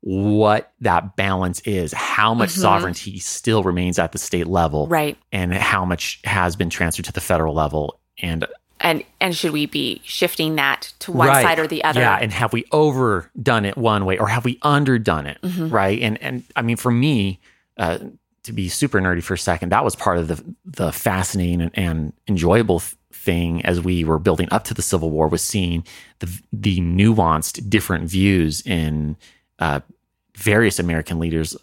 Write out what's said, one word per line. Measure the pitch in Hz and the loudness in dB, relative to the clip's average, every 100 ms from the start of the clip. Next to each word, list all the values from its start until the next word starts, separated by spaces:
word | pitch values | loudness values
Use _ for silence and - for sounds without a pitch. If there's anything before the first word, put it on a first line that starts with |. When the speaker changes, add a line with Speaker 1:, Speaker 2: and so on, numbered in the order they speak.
Speaker 1:
what | - 95 101 104 107 107 - _ | -4 0 2 4 4 4 0 _
that | 113 87 92 - | 2 2 0 -4
balance | 98 95 92 87 | -2 0 -2 -2
is, | - 98 80 | -4 -2 -2
how | - - - 107 117 | -4 -4 2 2 2
much | 101 | 0
Speaker 2:
Mm-hmm. | 87 | 2
Speaker 1:
sovereignty | 95 95 90 87 - 98 | 2 2 0 -6 -10 -10
still | - - - 110 | -10 -6 0 2
remains | 92 87 90 87 | 2 0 0 0
at | 85 | -2
the | - | -4
state | - 90 82 | -4 -2 0
level, | 90 82 76 76 | 2 2 0 0
Speaker 2:
Right. | 165 151 - _ | 0 0 -6 _
Speaker 1:
and | 101 90 | -4 -2
how | 95 - 98 | -2 0 0
much | 92 87 - - - | 0 -2 -4 -8 -2
has | 101 90 87 | 0 0 0
been | 87 | -4
transferred | - 85 - 85 | -2 -4 -4 -8
to | |
the | - | -8
federal | - 87 80 76 | -2 0 2 0
level. | 76 76 73 - _ - | 0 -2 -4 -8 _ -10
And | 87 82 - - _ _ | -6 -4 -6 -10 _ _
Speaker 2:
And, | 170 160 - _ | 0 0 -4 _
and | 190 165 | -4 -2
should | 170 | -2
we | 151 147 | -2 -4
be | 147 131 - | -4 -6 -6
shifting | - - 180 - 160 156 | -10 -2 -2 0 -2 0
that | 139 - - - | 0 -2 -6 -14
to | - | -6
one | 175 151 | 2 4
Speaker 1:
Right. | 139 | 6
Speaker 2:
side | 131 160 | 4 2
or | 156 | -2
the | 160 | 0
other? | 156 127 | 0 2
Speaker 1:
Yeah, | 120 98 | 2 2
and | 110 | 0
have | 95 117 | -2 -2
we | 117 - | -2 0
overdone | 156 151 131 123 98 - - 120 117 101 | 2 2 2 2 0 -4 -4 0 2 0
it | 113 | 0
one | 117 104 95 | 2 2 2
way | 95 | 0
or | 104 | 0
have | 120 123 | 0 -2
we | - | -2
underdone | 147 143 143 123 104 80 71 | 2 2 4 2 2 0 -2
it, | - | -6
Speaker 2:
Mm-hmm. | 185 180 160 | -6 -4 -2
Speaker 1:
right? | 113 98 104 | 0 2 0
And, | 113 107 | 0 -2
and | 131 127 - - | -6 -8 -6 -4
I | |
mean, | 117 117 | -2 0
for | 127 | 0
me, | 120 143 131 98 95 _ _ _ - | 2 4 2 0 -2 _ _ _ -4
uh, | 87 87 - - _ _ | -2 -2 -6 -18 _ _
to | - | -10
be | 110 92 | -6 -4
super | - 139 101 | -2 0 2
nerdy | 92 87 | 2 0
for | - | -2
a | 90 | -4
second, | - 82 90 | -2 -2 2
that | 101 | 2
was | 135 - | 0 0
part | - 87 | 0 0
of | 82 | 0
the, | 78 - - 185 | -4 -8 -16 -16
the | 151 87 | -4 -4
fascinating | - - 92 92 101 87 87 | -2 -2 0 -2 0 0 0
and, | 85 | -2
and | - 90 80 78 - - | -2 -2 -2 -4 -8 -4
enjoyable | 95 82 104 113 85 | 0 4 4 4 0
th-, | - - _ | -2 -14 _
thing | - - 87 85 85 - | -6 -2 0 0 -2 -2
as | 87 | -2
we | 87 90 | 0 0
were | 80 80 | 0 2
building | 95 80 87 | 2 0 0
up | 107 - | -2 -2
to | - | -6
the | |
Civil | - 92 80 | -2 -2 0
War | 76 78 | 0 0
was | 82 | 0
seeing | - 104 90 85 85 - - _ | -2 -2 -2 -2 -6 -16 -20 _
the, | 90 90 _ | -8 -8 _
the | 107 101 92 | -2 0 2
nuanced | 87 87 107 110 82 78 - - 104 | 2 4 4 6 4 2 -2 -8 0
different | 104 - 85 85 | 0 2 -4 -2
views | 95 98 95 78 73 - | 2 4 4 2 -2 -4
in, | 87 78 76 76 78 - _ _ _ | -2 0 -2 -4 -6 -14 _ _ _
uh, | 80 71 - - _ _ _ - | -2 -2 -6 -20 _ _ _ -4
various | - 104 113 - | 2 4 4 2
American | 87 80 78 82 | -2 -2 -2 -4
leaders | 82 80 80 - | -2 -2 -4 -8